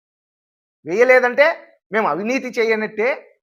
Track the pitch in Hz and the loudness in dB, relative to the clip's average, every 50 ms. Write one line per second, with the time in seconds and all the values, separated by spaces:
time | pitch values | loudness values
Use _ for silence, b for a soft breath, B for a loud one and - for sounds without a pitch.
0 | _ _ _ _ _ _ _ _ _ _ _ _ _ _ _ _ - 147 175 220 | _ _ _ _ _ _ _ _ _ _ _ _ _ _ _ _ -10 -2 0 2
1 | 247 254 254 254 247 240 240 269 294 330 339 - - _ _ _ _ _ 185 220 | 4 6 6 4 4 2 2 2 2 2 0 -4 -12 _ _ _ _ _ -4 -2
2 | 208 160 147 170 202 226 262 262 - 247 214 247 220 226 220 214 214 208 214 214 | -2 -2 -2 -4 -4 -4 -6 -6 -6 -6 -4 -4 -2 -2 -2 -2 -4 -6 -6 -4
3 | 220 262 311 - - _ _ _ | -4 -4 -4 -6 -10 _ _ _